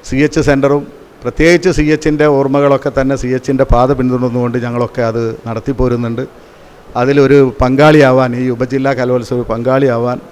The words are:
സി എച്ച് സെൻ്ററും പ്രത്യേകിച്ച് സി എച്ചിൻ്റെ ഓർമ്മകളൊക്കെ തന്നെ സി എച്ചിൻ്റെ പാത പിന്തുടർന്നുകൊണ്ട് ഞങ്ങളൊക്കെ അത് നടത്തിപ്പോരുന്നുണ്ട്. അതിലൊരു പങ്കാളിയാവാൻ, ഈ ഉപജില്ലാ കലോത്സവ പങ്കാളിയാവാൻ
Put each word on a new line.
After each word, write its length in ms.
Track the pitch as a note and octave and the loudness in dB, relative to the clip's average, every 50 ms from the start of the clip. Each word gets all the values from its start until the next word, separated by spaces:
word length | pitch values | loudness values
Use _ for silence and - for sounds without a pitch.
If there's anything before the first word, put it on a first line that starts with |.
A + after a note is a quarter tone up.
| - | -8
സി 100 | - B2+ C3+ D3 | -4 -2 0 0
എച്ച് 160 | D3 - E3 A#2 | 0 0 0 0
സെൻ്ററും 360 | C#3+ C#3+ C#3 C3+ C#3 C#3+ C#3+ C#3+ - - - - - - - - | 0 0 2 2 0 0 -2 -4 -8 -18 -20 -20 -20 -20 -10 -10
പ്രത്യേകിച്ച് 460 | A#2+ - - D3+ E3+ F3 E3 F3 F#3 D#3+ | -8 -2 0 2 2 2 2 2 0 0
സി 80 | D3+ D3+ D3+ D#3 | 0 0 0 0
എച്ചിൻ്റെ 300 | D3 - D#3+ D3+ D3 D3+ D3+ C#3+ | 0 0 -2 0 2 2 2 2
ഓർമ്മകളൊക്കെ 540 | C3+ C#3 C3+ C3+ C#3+ C#3+ C#3 C#3 C3 - C#3+ - | 2 0 0 0 2 2 2 2 0 -2 -4 -2
തന്നെ 180 | C#3 C3+ C3+ C#3 B2 | -2 -2 0 -2 -2
സി 80 | - B2 B2+ | -2 -4 -4
എച്ചിൻ്റെ 280 | B2+ - - C3+ C3 C3+ - C3 | -2 -2 -2 0 0 2 2 2
പാത 160 | A#2+ B2+ C3 B2 B2 | 2 2 2 0 0
പിന്തുടർന്നുകൊണ്ട് 580 | B2+ B2+ B2 B2 B2+ B2 A#2 B2 B2 A#2+ A#2 B2 A#2+ | 0 -2 0 -2 -2 -2 -2 -2 -4 -2 -4 -4 -6
ഞങ്ങളൊക്കെ 380 | A#2+ A#2 A#2+ A#2+ - - B2+ A#2 A2+ | -4 -4 -4 -4 -4 -4 -4 -4 -2
അത് 120 | A2+ A#2 A#2 A2+ A2+ - - | -2 -4 -4 -4 -6 -8 -10
നടത്തിപ്പോരുന്നുണ്ട്. 760 | A2+ A2 A2 - C#3+ C3+ A#2 B2+ B2 A#2+ A#2 A#2+ A#2 A#2 B2 C3 - - - - - - - - - - - - - - A#2+ | -10 -10 -6 -6 -6 -4 -2 -2 -2 0 -2 -4 -6 -6 -8 -8 -10 -14 -20 -20 -20 -20 -20 -20 -20 -20 -20 -20 -8 -4 -2
അതിലൊരു 380 | B2 C3+ C#3 C#3+ C#3 C3+ C#3+ C#3+ C3+ B2+ - - | 0 2 4 4 4 6 6 4 4 2 0 -2
പങ്കാളിയാവാൻ, 680 | B2+ B2+ C3+ C3+ D3 D3+ D#3 D3+ C#3 C3 B2+ C3 C3 B2 A#2+ B2 B2+ | -2 0 2 4 4 6 6 6 4 4 4 2 0 0 -2 -4 -4
ഈ 20 | B2+ A#2+ | -4 -4
ഉപജില്ലാ 380 | A#2 C3 A#2 C3+ C3+ C3 C3+ C#3 C3 | -4 -4 -4 -4 -2 -2 -2 -2 -2
കലോത്സവ 420 | B2 B2 B2+ B2 A2+ - C3 B2 A#2+ A2+ A2+ | -2 -2 -2 -2 -2 -4 -4 -6 -4 -4 -6
പങ്കാളിയാവാൻ 680 | A#2 A#2 B2+ C3 C3+ C#3 C3 A#2+ A#2 A#2 B2 B2 - - - | -4 -2 0 0 2 2 0 0 0 -2 -4 -4 -8 -10 -18